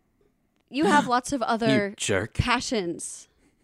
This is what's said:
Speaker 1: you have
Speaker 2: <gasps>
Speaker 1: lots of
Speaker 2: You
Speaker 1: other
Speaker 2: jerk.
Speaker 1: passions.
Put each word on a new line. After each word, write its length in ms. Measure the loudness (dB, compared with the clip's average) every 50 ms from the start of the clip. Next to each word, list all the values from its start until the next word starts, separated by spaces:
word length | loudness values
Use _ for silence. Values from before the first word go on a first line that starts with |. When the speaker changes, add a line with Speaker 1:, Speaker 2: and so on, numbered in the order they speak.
| _ _ _ _ _ _ _ _ _ _ _ _ _ _
Speaker 1:
you 160 | -4 0 2
have 200 | 6 6 6 4
Speaker 2:
<gasps> 20 | 4
Speaker 1:
lots 240 | 0 0 0 -2 -4
of 80 | -4
Speaker 2:
You 60 | -2
Speaker 1:
other 480 | -2 -2 0 2 2 2 2 0 -2 -6
Speaker 2:
jerk. 380 | -6 -4 -2 0 0 -2 -2 -2
Speaker 1:
passions. 960 | -2 0 0 0 0 -2 -2 -4 -2 -2 -4 -6 -6 -10 -12 -14 -16 -18 -20 _ _ _ _ _ _